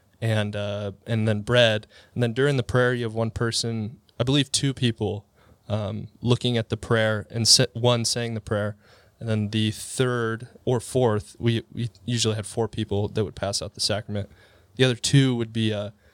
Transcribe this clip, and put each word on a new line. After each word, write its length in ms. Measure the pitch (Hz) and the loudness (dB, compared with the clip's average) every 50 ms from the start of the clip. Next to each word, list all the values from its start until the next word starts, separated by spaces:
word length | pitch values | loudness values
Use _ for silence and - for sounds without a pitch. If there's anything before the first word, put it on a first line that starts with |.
| _ _ _ - | _ _ _ -4
and, 340 | 120 113 110 110 104 104 104 | -2 0 2 2 0 -2 -2
uh, 360 | 104 104 104 101 104 104 101 95 - - - | -4 -4 -4 -4 -4 -6 -6 -8 -8 -6 -2
and 200 | 117 110 107 110 | 0 0 2 2
then 140 | 107 104 | 0 0
bread, 460 | 101 110 120 123 120 113 107 110 - - - - - _ - | 0 2 4 6 6 6 4 2 -4 -8 -20 -20 -20 _ -4
and 80 | 120 | -2
then 120 | 123 117 110 | 0 0 2
during 240 | 127 131 147 143 131 | 2 2 2 2 2
the 60 | 117 | 0
prayer, 300 | - - 123 123 123 127 | 2 2 2 4 4 2
you 100 | 120 120 | 0 -2
have 100 | 110 110 | -4 -2
one 160 | 113 113 113 | -2 -2 -2
person, 680 | - - 120 113 110 - - 117 113 113 107 101 - - _ _ _ - | -2 -2 -2 -2 -2 -2 -2 -2 -2 -4 -4 -6 -8 -12 _ _ _ -4
I 40 | 117 | 0
believe 280 | 131 135 147 135 - | 2 2 2 2 0
two 200 | - - - 139 127 | -2 -2 -2 -2 -2
people, 520 | - 127 117 113 - 110 98 98 101 - _ _ _ _ - - _ _ - | 0 0 0 0 0 -2 -4 -4 -6 -10 _ _ _ _ -20 -20 _ _ -6
um, 420 | 104 110 107 98 107 110 107 110 _ - | -4 -4 -4 -4 -6 -8 -10 -12 _ -4
looking 360 | - 120 120 - - 123 120 117 | 0 2 2 2 2 0 0 0
at 100 | 110 - | -2 -2
the 80 | 113 110 | -4 -4
prayer, 480 | - - 120 113 110 110 110 104 98 - | -2 0 2 2 2 2 0 -2 -4 -6
and 160 | - 117 110 - | -4 0 4 4
sa-, 180 | - - 127 - - | 6 4 4 2 0
one 320 | 117 117 123 120 117 113 | 2 2 4 4 2 0
saying 300 | - - 120 117 117 113 | -2 -2 -4 -4 -4 -6
the 60 | 110 | -6
prayer, 340 | - - 113 101 104 104 104 - _ - - - _ _ _ - | -6 -4 -2 -2 -2 -2 -6 -8 _ -20 -20 -20 _ _ _ -10
and 80 | - 113 | -4 -2
then 220 | 110 107 107 101 | 0 0 0 0
the 220 | 107 110 110 107 | 0 0 0 0
third 760 | 104 - - - - - 131 127 123 120 117 113 113 113 120 - - - - | -2 -4 -8 -6 -2 0 0 0 0 -2 -2 -4 -4 -6 -10 -14 -18 -8 -4
or 160 | 120 123 113 | -2 -2 -2
fourth, 560 | - - - 127 127 113 107 104 - - - - | -2 -2 0 2 4 4 2 0 -2 -6 -8 -4
we, 240 | - 117 117 110 - - - | 0 0 0 0 -2 -6 -8
we 160 | - 117 110 - - - | -8 -8 -8 -8 -10 -8
usually 300 | 117 120 113 107 110 107 | -4 -2 0 0 0 0
had 100 | 110 101 | -2 -4
four 220 | - - 117 113 107 | -8 -4 -4 -4 -4
people 400 | - - 110 - 101 101 104 101 | -4 -6 -4 -2 -2 -2 -2 -2
that 180 | - 110 107 | -2 -2 -4
would 100 | 85 - | -4 -4
pass 280 | - - 98 101 - - | -6 -6 -4 -4 -4 -6
out 100 | 101 - | -8 -8
the 80 | - | -6
sacrament. 480 | - - 107 101 - - 104 101 95 - - - - - _ _ _ _ _ | -4 -2 -2 -4 -6 -6 -6 -6 -8 -8 -12 -20 -20 -20 _ _ _ _ _
The 80 | - 131 | 2 2
other 100 | 131 120 | 2 2
two 400 | 110 - - - 139 135 131 123 117 | 0 0 4 6 6 6 4 2 -2
would 140 | 117 113 | -4 -4
be, 220 | 110 113 110 110 107 | -2 -2 -2 0 -2
uh, 160 | 101 104 101 - _ _ _ | -2 -6 -8 -10 _ _ _